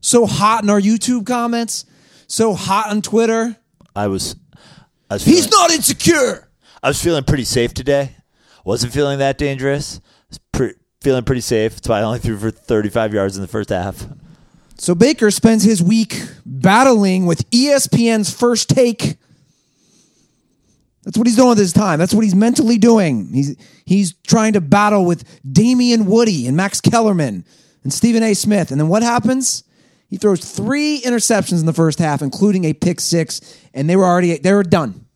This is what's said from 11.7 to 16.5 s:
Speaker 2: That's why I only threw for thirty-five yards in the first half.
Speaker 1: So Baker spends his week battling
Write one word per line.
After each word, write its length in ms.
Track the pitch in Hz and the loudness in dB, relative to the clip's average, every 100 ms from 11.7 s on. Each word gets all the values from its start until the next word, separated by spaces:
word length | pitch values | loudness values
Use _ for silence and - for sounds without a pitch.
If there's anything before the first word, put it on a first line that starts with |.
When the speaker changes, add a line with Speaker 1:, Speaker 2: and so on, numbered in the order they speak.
| - | -4
Speaker 2:
That's 140 | - | -4
why 100 | 110 | -2
I 40 | |
only 160 | 110 117 | -2 -4
threw 180 | 113 107 | -6 -4
for 140 | 110 | -6
thirty-five 600 | - - 113 104 117 110 | -8 -2 -2 0 -2 -2
yards 220 | 104 98 95 | -2 -4 -4
in 60 | |
the 60 | 92 | -8
first 220 | 113 101 | -8 -6
half. 360 | 98 92 92 - - - - _ _ _ - | -4 -6 -10 -16 -20 -20 -20 _ _ _ -12
Speaker 1:
So 160 | - | -4
Baker 380 | 180 240 311 214 | 0 0 2 0
spends 320 | 196 226 220 | 2 2 4
his 180 | 196 214 | 2 2
week 400 | 170 226 226 - - - | 2 0 0 -6 -14 -18
battling 800 | - | -16